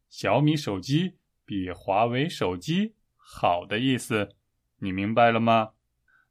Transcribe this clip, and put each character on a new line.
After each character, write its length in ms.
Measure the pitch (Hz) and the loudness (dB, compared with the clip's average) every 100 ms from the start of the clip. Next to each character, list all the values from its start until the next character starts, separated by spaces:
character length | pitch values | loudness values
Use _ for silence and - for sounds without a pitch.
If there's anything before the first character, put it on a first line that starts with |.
| _ | _
小 320 | - 101 117 | -6 0 2
米 160 | 151 156 | 2 0
手 240 | - 95 | -2 -6
机 360 | 104 151 185 - _ _ - | -2 0 0 -6 _ _ -8
比 260 | 101 92 | -6 -6
华 360 | 87 - 98 120 | -6 -2 0 2
为 200 | 123 160 | 0 -4
手 300 | - 95 92 | -2 -4 -4
机 380 | 147 175 220 - _ _ | -4 -2 -4 -8 _ _
好 500 | - - 101 87 95 | -20 -2 0 0 -2
的 140 | 104 | -2
意 180 | 131 123 | 0 0
思。 380 | - 110 101 _ _ _ _ _ | -2 -2 -4 _ _ _ _ _
你 80 | 98 | -6
明 220 | 92 101 | -4 0
白 180 | 113 117 | 4 4
了 80 | 113 | 4
吗？ 340 | 117 113 110 - _ _ _ _ _ | 4 2 0 -8 _ _ _ _ _